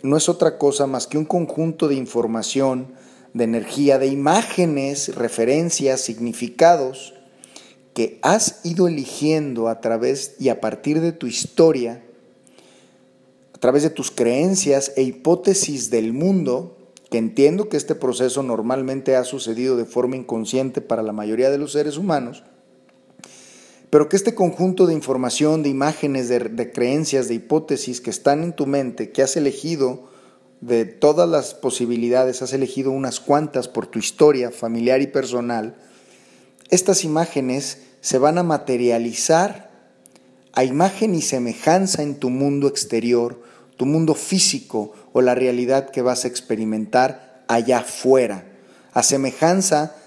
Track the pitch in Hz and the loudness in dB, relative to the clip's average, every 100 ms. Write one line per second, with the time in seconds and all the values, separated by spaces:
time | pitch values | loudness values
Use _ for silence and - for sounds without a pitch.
0 | 135 151 - 170 160 - 143 139 135 127 | 0 2 2 2 0 2 0 2 -2 -2
1 | - 151 156 180 151 160 165 160 156 135 | -4 -4 -2 -2 -2 -2 -4 0 0 0
2 | 123 120 113 113 104 135 135 127 131 - | -2 -2 -2 -2 -4 0 0 0 -8 -18
3 | - - - 117 113 117 - 139 143 135 | -20 -20 -12 -2 0 0 -4 0 4 4
4 | 135 139 147 196 226 - 170 143 139 143 | 2 0 2 2 0 0 0 0 -4 -4
5 | - - 117 - 117 151 170 - 135 127 | -6 -4 -4 0 2 2 0 0 0 0
6 | 120 110 117 117 120 - 170 165 131 135 | -4 -6 -8 -6 -8 4 6 6 2 -6
7 | - - - _ - - - _ _ - | -18 -20 -20 _ -20 -20 -20 _ _ -4
8 | 113 - 147 220 - - 170 170 175 147 | -4 0 2 2 0 -4 -6 0 0 0
9 | 131 - 151 156 143 117 113 113 113 113 | -8 -2 0 0 -2 -2 -2 -2 -2 0
10 | 127 139 - - 131 110 107 104 143 156 | 0 -2 -6 -2 -2 0 -4 -4 -2 0
11 | 165 165 120 - - - 160 135 117 127 | -2 -4 -8 -6 -6 4 4 4 -4 -8
12 | - - _ _ _ _ _ _ _ _ | -20 -20 _ _ _ _ _ _ _ _
13 | _ _ _ _ _ - - 143 156 156 | _ _ _ _ _ -2 2 4 2 -2
14 | 123 - 117 131 185 190 143 139 - 135 | -8 -2 0 2 0 0 2 0 0 0
15 | 131 - 156 180 196 190 - 139 110 117 | -2 0 0 2 2 0 -2 -4 -2 -2
16 | 113 131 185 185 131 127 180 - - - | 0 0 2 2 0 -4 -6 -18 -20 -20
17 | - 117 113 113 143 185 143 147 - 151 | -6 -2 -2 4 4 4 -2 -4 -4 -2
18 | 131 117 127 131 131 110 113 131 131 135 | -2 0 -2 -2 -4 -4 -2 -2 -4 -4
19 | 131 131 123 139 113 113 131 120 113 123 | 2 0 0 -8 -6 -4 0 0 -2 -2
20 | 123 131 117 113 107 127 135 - - 113 | -2 -4 -6 -6 -2 -2 -2 -6 -4 -4
21 | 107 107 107 113 131 143 147 147 147 143 | -4 -6 -4 0 2 0 -2 -4 -4 -4
22 | 196 143 120 - _ _ _ _ _ _ | -2 -2 -4 -14 _ _ _ _ _ _
23 | _ - - - - - - _ - 147 | _ -20 -20 -20 -20 -20 -20 _ 2 4
24 | 151 190 226 233 175 - 185 185 175 156 | 4 2 0 0 -2 0 -2 2 2 2
25 | 131 127 123 - 151 160 143 139 147 151 | -2 -2 -2 0 2 2 0 0 -2 -2
26 | 147 131 120 123 113 117 113 - 123 147 | -2 -2 0 -2 -2 -6 -6 -2 0 0
27 | 151 135 117 117 - 156 156 135 127 123 | 0 -2 -2 -4 -2 -4 -2 -4 -4 -8
28 | 117 - 143 147 170 165 139 139 127 117 | -8 -2 0 0 -2 -4 -2 -2 -2 -6
29 | 110 - 139 165 143 - 160 156 131 123 | -6 0 0 2 -2 -2 -6 -2 -2 -2
30 | - - - _ _ _ 120 117 104 - | -16 -20 -20 _ _ _ -2 0 0 2
31 | 151 151 170 151 - - 131 123 120 117 | 2 4 2 2 -2 -6 -6 -2 -2 -2
32 | 120 127 127 123 127 135 127 135 131 135 | 2 2 2 -2 -6 -4 -4 -2 -2 -2
33 | 131 - - 147 147 127 - 113 - 113 | -6 -6 0 0 2 -4 -4 -8 -6 -6
34 | - - 151 135 120 - 117 117 120 131 | -6 4 6 6 -2 -4 -6 -2 2 2
35 | 139 139 120 123 120 117 113 - - - | 2 -2 -2 -4 -4 -4 -6 -12 -20 -20
36 | _ - _ _ _ _ - - - 180 | _ -20 _ _ _ _ 0 2 4 0
37 | 160 156 165 143 127 135 139 - - _ | 0 -2 -2 -2 -2 -4 -6 -12 -20 _
38 | - 127 147 175 175 147 - 123 120 117 | -2 2 4 2 0 -2 -2 0 2 2
39 | 117 - - 160 208 - - - _ _ | -2 -4 2 2 2 -4 -18 -20 _ _
40 | - _ _ _ _ - 127 143 190 190 | -20 _ _ _ _ -2 0 4 2 2
41 | 220 165 - 127 120 - 156 185 190 - | -2 0 -2 -4 -4 -2 2 2 2 -2
42 | 147 139 127 131 143 143 143 - - 113 | -4 -4 -4 0 0 2 0 -2 -4 -2
43 | 120 120 120 123 - - - - 131 160 | 2 2 0 -6 -20 -20 -20 -4 0 2
44 | 156 151 - 190 - 131 - 110 104 - | 2 0 0 0 2 0 -6 -6 -6 -12
45 | - 123 127 123 127 123 123 135 135 135 | -2 2 4 4 2 0 0 0 0 -2
46 | 123 123 123 - - 110 110 110 107 127 | 0 0 -4 -8 -4 -2 -2 -2 0 2
47 | 127 - - - - 117 113 120 - - | 2 -2 -18 -16 -2 0 2 0 -2 -4
48 | 131 131 113 95 - - - - _ - | 4 4 4 -4 -12 -20 -20 -20 _ 0
49 | - 139 131 - 160 190 185 151 156 - | 2 0 -2 2 2 4 2 0 0 -8